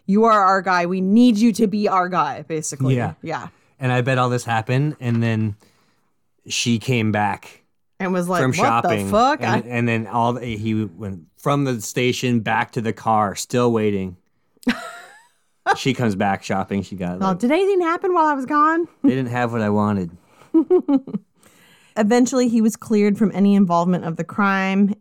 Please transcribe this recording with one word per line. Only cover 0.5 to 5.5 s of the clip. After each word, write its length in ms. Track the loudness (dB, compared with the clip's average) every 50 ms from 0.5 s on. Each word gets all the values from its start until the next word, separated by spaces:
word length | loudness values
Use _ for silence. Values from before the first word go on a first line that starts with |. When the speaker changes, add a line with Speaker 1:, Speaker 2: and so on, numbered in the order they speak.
| 4 2 2
Speaker 1:
guy. 240 | 0 0 0 0
We 160 | 0 -2 -2 0
need 340 | 4 6 6 6 6 6
you 160 | 4 2 2 2
to 140 | 2 0
be 200 | 0 0 0 0
our 220 | 0 2 0 0 0
guy," 340 | 0 -2 -2 -2 -4 -8 -8 -8
basically. 480 | -8 -6 -6 -8 -6 -2 0 0 2
Speaker 2:
Yeah. 160 | 0 0 -4 -6 -8
Speaker 1:
Yeah. 280 | -10 -8 -8 -8 -10 -14 -18 _ _ _ _ _
Speaker 2:
And 140 | -2 0 0
I 80 | 0
bet 160 | 0 0 0
all 140 | 2 2 0
this 140 | 0 -2 -2
happened. 520 | -2 -2 -2 -2 0 0 0 0 -2 -4 -4
And 220 | -4 -2 0 0 0
then 320 | 0 0 0 -2 -2